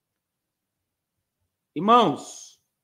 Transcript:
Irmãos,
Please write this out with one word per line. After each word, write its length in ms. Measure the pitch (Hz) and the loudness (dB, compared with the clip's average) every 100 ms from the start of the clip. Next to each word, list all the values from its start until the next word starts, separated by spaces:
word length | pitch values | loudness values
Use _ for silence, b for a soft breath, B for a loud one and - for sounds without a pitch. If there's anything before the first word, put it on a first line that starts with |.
| _ _ _ _ _ _ _ _ _ _ _ _ _ _ _ _ _ | _ _ _ _ _ _ _ _ _ _ _ _ _ _ _ _ _
Irmãos, 840 | 151 202 240 190 131 - - - _ _ _ | -6 2 4 4 -2 -12 -20 -20 _ _ _